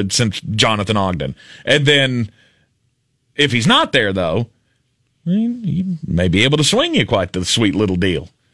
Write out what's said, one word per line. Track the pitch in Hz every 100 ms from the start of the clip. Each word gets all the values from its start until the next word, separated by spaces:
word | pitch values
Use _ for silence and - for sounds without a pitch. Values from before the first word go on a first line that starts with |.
| 101
since | - 117 -
Jonathan | - 107 120 107 98 110
Ogden. | 95 85 69 - - - -
And | 147 143
then, | 143 135 123 107 - _ _ _ _ _ _ _ _ _ -
if | 143
he's | 120 117
not | 262 320
there, | 135 107
though, | 95 87 90 120 _ _ _ _ _ _ _ 165
I |
mean, | 190 233 240
he | 214 175 190 165 -
may | 82 92
be | 90
able | 123 151
to |
swing | 147 220 339
you | 311
quite | 120 110 90
the | 92 90
sweet | - 107
little | 90 104 92
deal. | 95 80 87 _ _